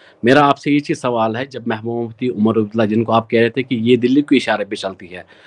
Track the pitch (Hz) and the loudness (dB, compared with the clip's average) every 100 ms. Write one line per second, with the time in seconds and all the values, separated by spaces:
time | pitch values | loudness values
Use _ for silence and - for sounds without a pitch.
0 | - - - 139 143 139 151 147 147 147 | -20 -4 2 4 4 0 0 -2 -2 -4
1 | 127 120 113 110 135 123 117 110 113 117 | -2 -2 -2 -2 -8 -10 -6 -6 -6 -6
2 | 117 113 123 104 110 110 104 110 104 107 | -6 -6 -4 0 2 2 -2 0 0 0
3 | 113 113 113 117 117 135 123 120 113 123 | 2 0 2 2 2 0 -4 -2 2 4
4 | 123 135 143 131 117 104 101 104 98 92 | 4 2 4 2 2 -4 -4 -6 -8 -10
5 | 90 90 - - | -16 -18 -20 -20